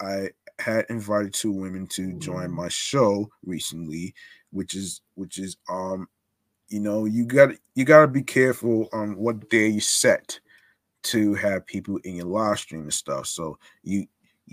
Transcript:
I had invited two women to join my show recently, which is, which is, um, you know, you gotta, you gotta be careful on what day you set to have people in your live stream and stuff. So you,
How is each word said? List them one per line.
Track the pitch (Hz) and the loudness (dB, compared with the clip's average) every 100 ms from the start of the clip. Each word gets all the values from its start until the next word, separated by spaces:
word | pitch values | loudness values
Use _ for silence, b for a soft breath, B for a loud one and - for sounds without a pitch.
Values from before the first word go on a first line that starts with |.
I | 98 98 98 - - - | -6 -4 -4 -8 -16 -8
had | - 113 - | -2 0 -2
invited | 117 104 104 98 | -4 -2 0 0
two | - 110 | -2 -2
women | 98 95 92 95 | -2 -4 -8 -8
to | - 95 | -6 -6
join | 90 90 90 90 | -6 -6 -6 -4
my | 87 87 | -4 -4
show | - - 139 110 101 107 _ 90 | -4 0 4 4 4 -2 _ -8
recently, | 82 - 82 80 80 90 B B B B | -6 -6 -8 -8 -6 -8 B B B B
which | 92 90 95 | -8 -6 -6
is, | 92 - _ - | -8 -10 _ -12
which | 90 92 | -10 -8
is, | 95 - - | -10 -10 -8
um, | 92 92 95 90 _ _ _ _ _ _ | -6 -4 -6 -8 _ _ _ _ _ _
you | 104 | -4
know, | 104 107 107 | 0 0 2
you | 113 117 | 2 4
gotta, | 135 135 - _ - | 4 4 0 _ -2
you | |
gotta | 135 151 151 | 6 8 8
be | 135 | 4
careful | 120 135 131 120 117 113 107 | 2 4 4 2 0 0 0
on | 110 104 95 | -4 -4 -2
what | 113 110 107 | -2 -4 0
day | 113 107 | 2 4
you | 107 | 2
set | - - 123 95 - - b b b b _ _ | 0 4 4 4 0 -14 b b b b _ _
to | - 113 104 | -2 2 2
have | 98 104 95 - | 2 0 -2 -4
people | 101 101 95 92 | -8 -4 -6 -6
in | 87 | -8
your | 87 | -4
live | 104 110 101 | 0 2 0
stream | - 80 | -4 -10
and | 76 | -6
stuff. | - - 67 65 | -6 -4 -6 -4
So | - 80 73 b b | -6 -8 -10 b b
you, | - 98 - _ _ _ - | -4 -4 -4 _ _ _ -16